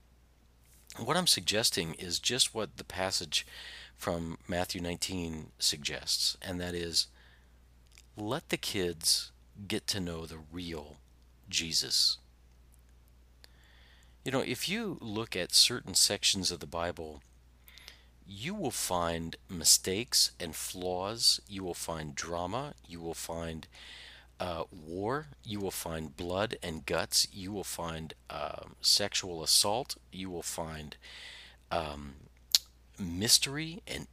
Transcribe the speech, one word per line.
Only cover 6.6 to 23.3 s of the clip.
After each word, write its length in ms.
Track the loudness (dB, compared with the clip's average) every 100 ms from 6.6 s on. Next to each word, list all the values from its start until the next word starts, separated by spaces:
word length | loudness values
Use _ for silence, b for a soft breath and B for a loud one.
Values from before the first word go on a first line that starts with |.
that 160 | -2 -4
is, 320 | 0 0 0 b b b b b b -20 -20 -20 -18 -8
let 320 | -2 -2 -2
the 80 | -4
kids 720 | -2 0 0 2 2 2 2 -12 -20 -14 -4
get 180 | -2 0
to 140 | -2
know 240 | -2 -4 -6
the 140 | -10 -10
real 460 | -8 -6 -6 -8 -14 -20 -20 -20 -20 -4
Jesus. 680 | -2 2 2 2 4 4 2 -6 -20 -20 -20 -20 -20 -20 -20 -20 -20 -20 -20 b b b b b b b b
You 80 | 0
know, 80 | 2
if 300 | 2 0 0
you 280 | 0 -2 -4
look 340 | -4 -4 -2 -2
at 180 | 4
certain 400 | 6 6 4 0
sections 560 | 4 4 6 2 4 2
of 120 | -2
the 40 | -4
Bible, 560 | -2 -2 -2 -8 -12 -18 -20 -20 -20 B B B B B B -14
you 300 | -8 -6 -2
will 160 | -2
find 640 | 0 2 2 2 0 -2 -8 -8
mistakes 840 | 2 8 8 6 0 2 4 4 2
and 160 | -8 -6
flaws. 840 | -6 -4 -2 0 -2 2 4 4 0
You 200 | -6 -4
will 80 |
find 420 | -4 -4 -4 -4 -6
drama. 580 | -2 -2 0 -2 -6 -10 -14
You 140 | -10
will 120 | -6
find, 540 | -6 -6